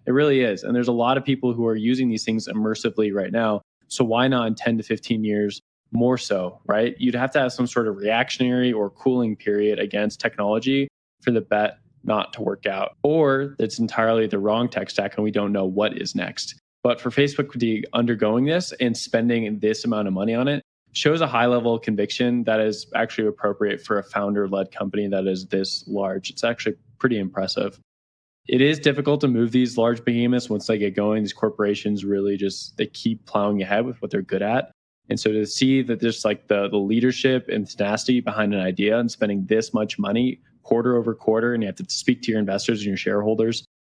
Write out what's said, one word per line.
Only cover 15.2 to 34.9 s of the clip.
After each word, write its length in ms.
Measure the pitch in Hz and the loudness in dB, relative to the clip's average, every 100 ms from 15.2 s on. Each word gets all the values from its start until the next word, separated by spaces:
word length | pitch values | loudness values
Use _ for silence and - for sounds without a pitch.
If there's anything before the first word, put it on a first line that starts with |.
we 60 | 107 | -2
don't 220 | 104 101 | 0 0
know 140 | 101 95 | 0 0
what 300 | 95 107 - | 0 0 -2
is 200 | - 101 | -6 -4
next. 400 | 92 - - - _ _ | -6 -6 -12 -14 _ _
But 180 | 123 120 | -2 0
for 120 | 123 | -2
Facebook 400 | 117 143 143 120 | 0 0 0 -4
to 80 | 120 | -2
be 260 | 117 107 - | -2 -2 -2
undergoing 520 | 117 120 113 107 113 139 | 0 0 2 2 2 2
this 260 | 170 180 - | 0 -2 -2
and 180 | 123 113 | -2 -2
spending 640 | - 117 117 117 110 104 | -2 0 2 2 0 0
this 260 | 107 107 120 | 0 0 -2
amount 220 | 107 104 | -2 0
of 80 | 95 | 0
money 180 | 104 | 0
on 140 | 113 131 | 0 0
it 160 | 143 - _ _ | -2 -6 _ _
shows 280 | - 147 165 | -2 2 2
a 60 | 156 | 2
high 180 | 120 120 | 2 2
level 300 | 123 117 113 | 2 2 0
of 80 | |
conviction 600 | 113 104 104 - 123 120 113 | 0 -2 -2 0 0 2 2
that 140 | 110 | 2
is 280 | 110 104 - - | 2 -2 -4 -2
actually 320 | 117 - 107 | -2 0 -2
appropriate 540 | 104 104 98 104 104 | 0 -2 0 0 -2
for 180 | - 104 | -2 -2
a 40 | |
founder-led 680 | 98 104 101 101 98 98 95 | -2 -2 -2 0 0 -2 -4
company 360 | - 101 101 101 | -4 -4 -2 0
that 180 | 98 95 | 0 0
is 180 | 92 95 | -2 -2
this 420 | - 95 - - | -2 -2 -6 -6
large. 440 | 104 98 95 - | -4 -4 -4 -8
It's 120 | - | -4
actually 340 | 117 117 - - _ _ | -4 -2 -4 -6 _ _
pretty 220 | 131 113 | 0 0
impressive. 580 | 95 98 95 - 101 - _ _ _ _ _ _ - | -2 -4 -4 -2 -4 -6 _ _ _ _ _ _ -2
It 120 | 127 | 4
is 200 | 139 151 | 4 4
difficult 420 | 147 139 143 143 | 2 2 2 2
to 60 | 143 | 2
move 240 | 120 117 | 2 2
these 260 | 127 123 113 | 4 2 2
large 260 | 117 117 | 2 2
behemoths 460 | 117 117 120 123 120 | 0 2 2 2 0
once 160 | 107 - | -4 0
they 140 | 110 | 0
get 160 | 101 95 | 0 0
going. 260 | 104 107 | 0 0
These 120 | 104 | -2
corporations 720 | - 110 - 104 104 107 104 | -2 -2 0 0 0 -2 -2
really 320 | 98 98 101 101 | -2 0 0 -2
just, 420 | 98 95 - - | -2 -4 -10 -6
they 100 | - | -6
keep 400 | - 117 113 - | -4 -4 -4 -4
plowing 340 | 110 101 104 | 0 0 0
ahead 240 | 95 104 123 | 0 0 -2
with 160 | 123 | -6
what 80 | - | -6
they're 140 | 107 | -4
good 180 | 95 95 | -4 -2
at. 300 | 101 123 - _ _ | 0 0 -4 _ _